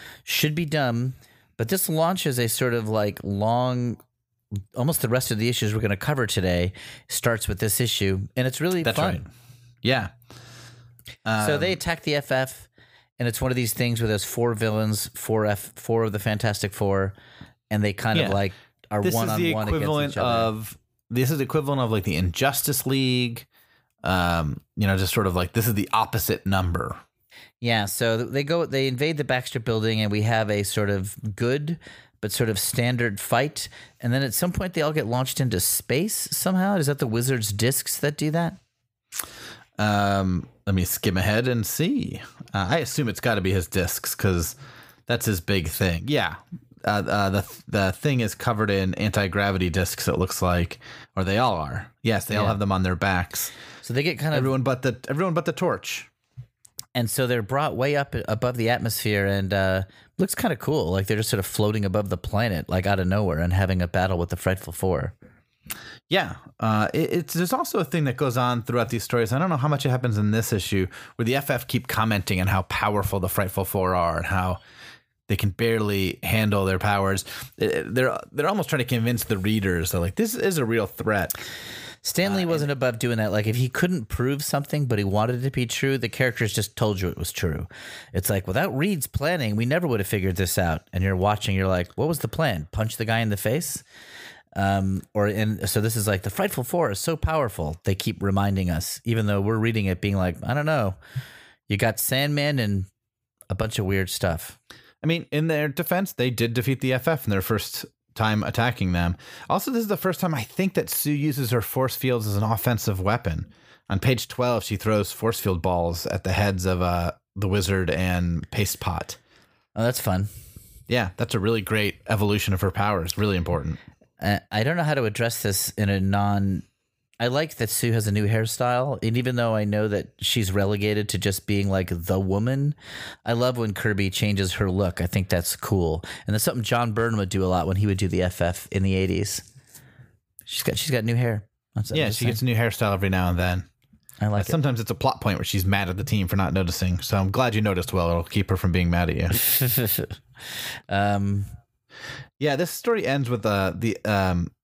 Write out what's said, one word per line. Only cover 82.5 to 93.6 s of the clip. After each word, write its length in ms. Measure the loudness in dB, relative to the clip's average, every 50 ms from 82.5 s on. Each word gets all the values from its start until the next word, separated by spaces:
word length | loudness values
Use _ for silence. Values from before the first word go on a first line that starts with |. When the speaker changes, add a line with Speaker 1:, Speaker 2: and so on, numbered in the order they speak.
| 0 0 0 0
Speaker 2:
and 80 | 0 0
Speaker 1:
above 220 | 0 0 0 0
doing 160 | 0 0 2
that. 160 | 2 2 2 2
Like, 160 | 2 2 2
if 80 | 2
he 120 | 2 0 0
couldn't 360 | 0 0 0 2 0 0 -4
prove 380 | -4 -4 -2 0 0 0 -2 -2
something, 420 | -2 -2 -2 -2 -2 -2 0 0
but 120 | 2 2 0
he 60 | 2
wanted 360 | 2 2 2 2 2 0 0
it 20 | -2
to 80 | -2
be 160 | 0 0 -2
true, 320 | -2 -2 0 0 0 0 0
the 100 | -2 -2
characters 440 | -2 0 0 0 2 0 0 0 0
just 240 | 0 -2 -2 -2
told 240 | 0 0 2 2 0
you 80 | -2 -2
it 100 | -4 -4
was 140 | -6 -6 -4
true. 340 | -2 -2 -2 -2 -4 -6 -10 -12 -16 -18 -16 -16 -18 -14 -6 -4
It's 180 | -2 0 0
like, 160 | 0 0 0
without 300 | -2 -2 0 0 0 0 0
Reed's 300 | 0 0 0 -2 -2 -4
planning, 480 | -4 -2 0 0 0 0 0 0 0
we 100 | 0 2
never 220 | 2 2 2 2 2
would 100 | 2 0
have 80 | 0
figured 300 | 0 0 0 2 2 2
this 200 | 2 0 0 2
out. 260 | 2 2 2 0 -2 -4 _ -2
And 100 | 0 2
you're 140 | 2 2
watching, 400 | 2 2 2 2 2 0 0 0
you're 100 | 2 2
like, 240 | 2 2 0 0 -2 -4
"What 100 | -2 -2
was 140 | 0 0 -2
the 80 | -4 -4
plan? 400 | -2 0 0 0 0 -2 -6 -6
Punch 260 | -4 -2 -2 -2 -2
the 80 | -4 -2
guy 140 | 0 0 0
in 120 | 2 0
the 60 | 0
face?" 460 | 0 0 0 0 0